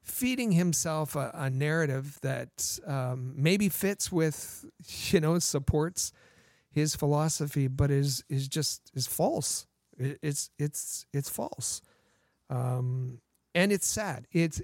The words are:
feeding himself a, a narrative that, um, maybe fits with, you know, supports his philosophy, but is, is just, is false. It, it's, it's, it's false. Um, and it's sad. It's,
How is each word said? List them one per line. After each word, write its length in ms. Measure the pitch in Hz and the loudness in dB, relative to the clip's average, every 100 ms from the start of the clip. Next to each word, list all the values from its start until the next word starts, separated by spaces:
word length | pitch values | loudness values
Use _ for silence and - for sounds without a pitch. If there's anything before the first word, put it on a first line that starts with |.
feeding 500 | - - 247 254 233 | -10 -4 -2 0 4
himself 640 | 170 175 156 170 156 151 | 4 4 2 0 -2 -2
a, 160 | 147 135 | -2 -4
a 160 | 175 135 | -2 -2
narrative 680 | 131 147 160 156 135 139 - | 0 2 2 2 0 -4 -6
that, 560 | 135 131 123 - - - - | -4 -4 -6 -6 -6 -6 -4
um, 480 | 139 127 127 127 131 | -4 -2 -4 -6 2
maybe 320 | 147 202 202 | 4 6 4
fits 420 | - 196 202 - | 2 0 -2 -2
with, 540 | 180 160 147 - - - - - - - | 2 2 0 -8 -14 -18 -20 -14 -8 2
you 100 | 196 | 4
know, 180 | 156 175 | 4 2
supports 720 | - 143 139 156 160 185 - - - _ _ _ _ | 2 2 2 2 2 -2 -6 -6 -20 _ _ _ _
his 260 | - 151 - | 0 0 2
philosophy, 720 | 143 147 156 - 147 143 135 | 2 2 2 0 -2 0 0
but 220 | 131 143 | 2 4
is, 340 | 139 139 127 - | 4 2 -2 -2
is 180 | 135 135 | -2 -2
just, 420 | 160 147 - - | -2 -2 -4 -8
is 120 | 135 123 | -6 -4
false. 600 | - 180 - - - - _ _ - | 0 0 0 -2 -4 -8 _ _ -6
It, 200 | 131 143 | -6 -4
it's, 260 | 151 143 - - | -4 -4 -6 -4
it's, 460 | 147 - - - - | -4 -4 -8 -10 -6
it's 160 | 143 139 | -6 -4
false. 540 | - - - 123 - - _ _ _ _ _ - | -6 -6 -6 -6 -8 -10 _ _ _ _ _ -8
Um, 680 | 127 123 127 127 127 127 120 _ _ _ | -4 -2 0 -2 -2 -4 -8 _ _ _
and 180 | 170 196 | 2 4
it's 140 | 202 - | 4 0
sad. 400 | - 208 120 - | -2 -2 -6 -2
It's, 300 | 175 165 - | 2 2 0